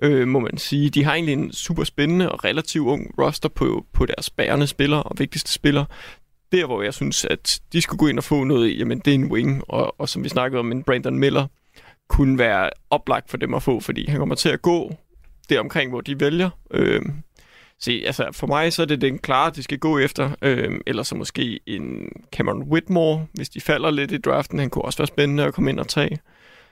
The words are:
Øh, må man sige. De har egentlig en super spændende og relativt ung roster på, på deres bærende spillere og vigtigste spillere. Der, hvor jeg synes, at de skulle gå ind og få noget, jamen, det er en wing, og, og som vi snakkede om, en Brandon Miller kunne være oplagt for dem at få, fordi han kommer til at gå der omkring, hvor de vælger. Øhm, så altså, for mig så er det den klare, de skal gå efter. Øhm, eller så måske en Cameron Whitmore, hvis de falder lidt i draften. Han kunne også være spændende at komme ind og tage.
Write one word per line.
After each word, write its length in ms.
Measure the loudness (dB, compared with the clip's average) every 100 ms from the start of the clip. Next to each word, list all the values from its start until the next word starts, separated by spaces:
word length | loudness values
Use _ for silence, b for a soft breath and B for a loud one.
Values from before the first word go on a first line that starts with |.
Øh, 260 | 2 4 4
må 120 | 2
man 180 | 0 -4
sige. 320 | -2 0 2
De 140 | 4
har 100 | 2
egentlig 200 | 2 0
en 180 | -2 -2
super 300 | -6 -4 -2
spændende 480 | -2 0 2 2 2
og 140 | 0 -2
relativt 420 | -2 -2 0 0
ung 240 | 0 -2 -2
roster 300 | 0 0 -4
på, 360 | 0 0 0 -2
på 120 | 0 0
deres 240 | 0 -6
bærende 380 | -2 0 0 0
spillere 360 | 0 0 0
og 160 | -2 -4
vigtigste 320 | -4 -4 -6
spillere. 340 | 0 2 2 0 B B B _ _ _
Der, 140 | 0 0
hvor 160 | -2
jeg 120 | -2
synes, 320 | -2 -2 -2 -2
at 340 | -2 -2 -4 -2
de 80 | -2
skulle 180 | 0 2
gå 80 | 2
ind 100 | 2
og 60 |
få 200 | 0 2
noget, 360 | 2 4 2 0
jamen, 200 | -2 0
det 120 | 2
er 40 | 2
en 160 | 2
wing, 320 | 0 0 0 -2
og, 320 | -2 -2 -4
og 80 | -6
som 140 | -6
vi 60 | -4
snakkede 300 | -2 0 -2
om, 120 | -2
en 120 | -2
Brandon 360 | 0 0 0 2
Miller 280 | 2 2 -2 _ b b b b 0
kunne 280 | 4 6 4
være 300 | 4 4 0 -4 -2
oplagt 400 | -2 0 -2 -2
for 80 | -6
dem 160 | -2
at 100 | -2
få, 160 | 0 0
fordi 280 | -2 -4 -2
han 100 | -2
kommer 160 | 0 0
til 140 | 0
at 120 | 2
gå 340 | 2 2 0 -10 _ -20 -20 -4 4
der 100 | 4
omkring, 300 | 4 -2 -2
hvor 100 | -4
de 180 | -4 0
vælger. 300 | 2 2 0 -4 -4
Øhm, 420 | 0 2 2 0 -8 -10 _ b b b b
så 120 | -2 -2 -2
altså, 220 | -2 -4
for 160 | -4 -2
mig 260 | 0 0
så 80 | 0
er 40 | 0
det 160 | 0
den 160 | 0 -2
klare, 320 | -2 2 0 -2
de 80 |
skal 140 | -8 -2
gå 220 | 0 2
efter. 300 | 2 0 -4 0
Øhm, 400 | 0 0 0 -4 -4
eller 160 | -4
så 120 | -4 -6
måske 440 | -6 -4 -4 -6 -8
en 420 | -10 -8 -10 -12 -16 -12
Cameron 320 | -4 -2 -2
Whitmore, 640 | 0 -2 2 2 2 0 -4
hvis 160 | -10 -12
de 120 | -6
falder 300 | -2 0 2
lidt 200 | 0 -2
i 60 | -2
draften. 420 | 0 0 0 -2
Han 100 | -2
kunne 160 | -2 -4
også 120 | -2
være 100 | -2
spændende 360 | 0 0 2
at 100 | 0
komme 160 | 0 0
ind 100 | 0
og 80 | -2
tage. 320 | 0 0 -2 _ b b b b